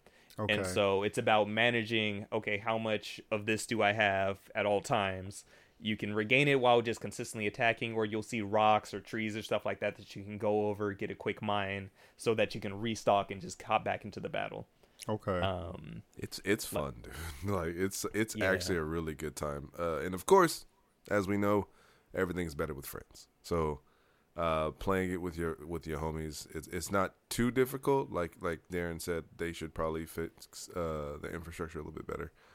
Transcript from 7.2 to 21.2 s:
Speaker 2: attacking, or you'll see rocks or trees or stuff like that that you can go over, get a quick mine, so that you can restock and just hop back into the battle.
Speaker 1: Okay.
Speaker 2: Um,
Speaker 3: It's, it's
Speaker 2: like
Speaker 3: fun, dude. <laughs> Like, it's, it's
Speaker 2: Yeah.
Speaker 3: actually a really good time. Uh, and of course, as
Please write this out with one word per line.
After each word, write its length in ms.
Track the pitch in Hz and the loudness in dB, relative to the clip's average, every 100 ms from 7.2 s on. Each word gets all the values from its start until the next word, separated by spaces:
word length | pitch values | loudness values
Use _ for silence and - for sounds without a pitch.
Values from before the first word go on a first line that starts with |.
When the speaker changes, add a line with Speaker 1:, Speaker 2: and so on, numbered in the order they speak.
| 117 113 104 | -8 -4 -2
Speaker 2:
attacking, 440 | - 117 113 117 | 2 2 2 -2
or 120 | 113 107 | 0 0
you'll 160 | 110 | -2
see 180 | 107 117 | -4 -4
rocks 540 | 101 107 107 107 - | 2 6 6 6 2
or 60 | 104 | -10
trees 360 | - 113 110 107 | -6 -4 -2 -4
or 60 | |
stuff 240 | - 107 104 | -2 -2 -2
like 140 | 101 | -2
that 160 | 104 101 | -2 -4
that 180 | 101 | -10
you 80 | - | -12
can 160 | 101 104 | -10 -2
go 300 | 107 107 104 | 2 2 2
over, 240 | 101 104 | 0 -2
get 180 | 98 98 | -2 -6
a 40 | 98 | -4
quick 260 | 110 101 | -4 -2
mine, 480 | 107 101 98 98 98 - - - | 0 0 0 -4 -6 -14 -20 -6
so 180 | 120 | 0
that 200 | 110 104 | 2 2
you 60 | 113 | 0
can 200 | 104 98 | -6 -4
restock 500 | 113 107 - 101 98 | -4 0 4 4 2
and 80 | 98 | -6
just 180 | 90 - | -10 -10
hop 220 | - 110 | 0 0
back 200 | 104 98 | 2 -4
into 160 | 104 - | -6 -8
the 80 | - | -6
battle. 400 | - - 52 - _ _ - - | -4 -6 -8 -12 _ _ -12 -6
Speaker 1:
Okay. 320 | 107 - 92 | -4 0 0
Speaker 2:
Um, 600 | 95 90 85 - - 110 - - | 0 -2 -6 -10 -12 -14 -16 -12
Speaker 3:
It's, 240 | - - | -10 -4
it's 280 | 95 113 - | 0 0 0
Speaker 2:
like 100 | 110 | -2
Speaker 3:
fun, 100 | 69 58 | -4 -6
dude. 100 | - 73 80 | -12 -10 -10
<laughs> 140 | - 98 | -6 -2
Like, 220 | 98 82 87 | 0 0 0
it's, 300 | 98 - 101 | -2 -2 -4
it's 220 | 101 110 107 | 0 -2 0
Speaker 2:
Yeah. 160 | 95 | 2
Speaker 3:
actually 240 | 92 92 90 | 2 2 0
a 80 | |
really 300 | 78 85 80 76 | 0 -2 -2 -4
good 180 | 76 | -6
time. 360 | - 76 71 69 - | -4 -4 -4 -8 -4
Uh, 200 | 85 76 | -2 0
and 160 | 85 | -2
of 100 | 92 | -2
course, 400 | - 190 165 - - _ _ _ - | 6 8 6 2 -12 _ _ _ -2
as 160 | 104 | 0